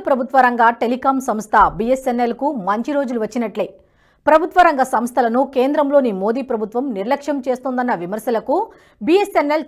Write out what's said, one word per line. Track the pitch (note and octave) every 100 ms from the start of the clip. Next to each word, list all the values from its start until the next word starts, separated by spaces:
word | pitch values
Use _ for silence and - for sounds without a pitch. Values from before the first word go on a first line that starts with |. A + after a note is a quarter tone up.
| F4+
ప్రభుత్వ | B3+ C4 C4+
రంగ | B3 A#3+ A#3
టెలికాం | A#3+ A#3+ B3 C4+ C4+
సంస్థ | B3+ G#3+ G3+ A3 F3
బీఎస్ఎన్ఎల్కు | D#3 A3+ C4 C4 A#3+ A#3+ A#3 C#4
మంచి | C#4 F3+ G#3+ A#3
రోజులు | C#4+ C4 A#3+
వచ్చినట్లే. | G#3+ A#3+ A3 G3+ F#3 - _ _ _ _ -
ప్రభుత్వ | D#4 E4 F#4
రంగ | E4+ C#4
సంస్థలను | B3+ A3+ A#3+ C4 A#3 A#3+ C4+ C4+
కేంద్రంలోని | C4 D4+ C#4 C#4+ B3+
మోదీ | F#3+ G3 A#3+
ప్రభుత్వం | C4 A#3 G#3+ A#3+ C#4
నిర్లక్ష్యం | G3 G3+ C#4+ D4 C#4+ C4
చేస్తోందన్న | B3 C4 B3+ B3 G3+
విమర్శలకు | F3 G#3+ B3+ A3+ G#3+ D#4+ A4+ - _ -
బీఎస్ఎన్ఎల్ | G#3+ F4+ G4+ F#4 D4 D#4